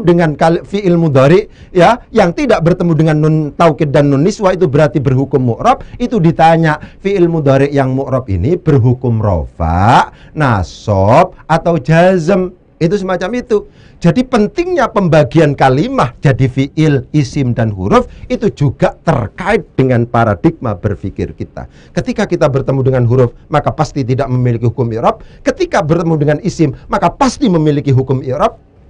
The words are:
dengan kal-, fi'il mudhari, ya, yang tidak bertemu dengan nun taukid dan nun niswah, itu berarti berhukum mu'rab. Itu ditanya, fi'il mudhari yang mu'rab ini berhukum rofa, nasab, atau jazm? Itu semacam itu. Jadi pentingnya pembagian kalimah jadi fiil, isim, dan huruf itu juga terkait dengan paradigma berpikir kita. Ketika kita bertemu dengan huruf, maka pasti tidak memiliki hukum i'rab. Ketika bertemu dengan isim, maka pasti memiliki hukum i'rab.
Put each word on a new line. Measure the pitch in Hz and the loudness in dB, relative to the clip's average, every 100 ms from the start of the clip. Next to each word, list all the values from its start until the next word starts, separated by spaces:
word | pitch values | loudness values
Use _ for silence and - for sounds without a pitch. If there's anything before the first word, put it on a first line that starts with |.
| 175 | 2
dengan | 175 165 139 | 2 2 0
kal-, | 165 165 | 0 0
fi'il | - 196 196 175 | -4 -4 0 2
mudhari, | 165 131 139 185 220 - - | 2 4 4 4 2 -10 -6
ya, | 180 175 240 - | 2 4 2 -2
yang | 220 175 | 0 0
tidak | 170 285 196 | 0 0 2
bertemu | 165 175 175 | 2 0 0
dengan | 156 160 151 | 2 2 2
nun | 156 156 147 - | 2 0 -2 0
taukid | 170 143 151 | 0 2 0
dan | 147 143 | 2 2
nun | 139 | 2
niswah, | 170 208 190 | 0 0 -2
itu | 165 175 | 0 0
berarti | 139 151 160 | 2 0 0
berhukum | 131 127 135 127 | 0 0 0 0
mu'rab. | 123 110 220 262 - - | 0 -2 0 0 -4 -8
Itu | 240 240 | -4 0
ditanya, | 165 139 165 165 160 151 - - | 0 2 2 4 2 -2 -8 -8
fi'il | 190 202 170 | -4 0 0
mudhari | 165 139 135 143 | 0 0 2 2
yang | 139 131 | 0 -2
mu'rab | 131 131 127 123 | -2 -2 -4 -2
ini | 92 107 | -2 -2
berhukum | 180 160 139 123 123 123 110 | -2 2 2 2 0 -2 -2
rofa, | 107 87 65 - 82 87 104 139 - - - - | 0 -2 -4 -6 -2 0 2 2 2 -6 -14 -4
nasab, | 139 104 87 - - 98 98 139 185 - - | -2 0 -4 -10 -4 0 4 4 2 -2 -4
atau | 165 170 165 | -2 0 -2
jazm? | - 165 185 185 156 190 180 - _ - | 0 2 4 2 0 -2 -2 -8 _ -6
Itu | 165 202 | -2 -2
semacam | 190 185 185 247 | -4 -6 -4 -6
itu. | 240 208 202 - - - | -2 -4 -4 -20 -20 -4
Jadi | 262 254 254 | 0 0 0
pentingnya | 240 208 - 349 349 226 | 0 -2 -2 -4 0 0
pembagian | 208 180 156 139 156 160 | 0 2 2 2 2 2
kalimah | 135 139 131 226 269 135 - | 2 2 2 -2 -2 -4 -2
jadi | 147 123 131 | -2 0 0
fiil, | 131 139 - 156 139 123 | -2 -4 0 0 0 -2
isim, | 151 127 147 127 | -2 -2 -2 -2
dan | 120 113 | -2 -2
huruf | 95 95 226 240 - - | -4 0 0 0 -10 -8
itu | 247 214 | -4 -4
juga | - 143 - - - - | -2 -4 0 -4 -2 -4
terkait | 139 107 - 185 220 - - | -2 -4 -6 -2 -2 -4 -2
dengan | 131 120 120 | 0 2 0
paradigma | 120 110 101 175 170 120 | 0 0 2 0 -2 -8
berpikir | 101 107 101 98 - 87 - | -6 -6 -6 -8 -8 -10 -10
kita. | - - 64 - - | -14 -14 -18 -20 -10
Ketika | - 254 226 196 | -8 -6 -4 -2
kita | 170 151 | 0 0
bertemu | 131 - 135 | 0 -2 0
dengan | 131 131 117 | 0 0 2
huruf, | 127 120 - - | 2 0 -2 -4
maka | 151 139 | -4 -2
pasti | 120 156 143 | -4 -4 -4
tidak | 123 131 127 | -4 -4 -2
memiliki | 127 123 117 117 | -2 0 0 -2
hukum | 127 120 110 | -2 -4 -2
i'rab. | 175 - - - - | -2 -4 -10 -8 -6
Ketika | 269 349 233 156 | -4 -2 -2 0
bertemu | 170 165 160 | 0 0 0
dengan | 147 151 | 0 -2
isim, | 185 - 147 - - | -4 -2 -2 -2 -6
maka | 214 262 | -2 -2
pasti | - 262 - 254 | 0 -2 0 0
memiliki | 170 156 147 139 | 2 2 0 0
hukum | 127 131 127 131 | 0 0 -4 -4
i'rab. | 139 226 - _ _ - | -2 -2 -4 _ _ -10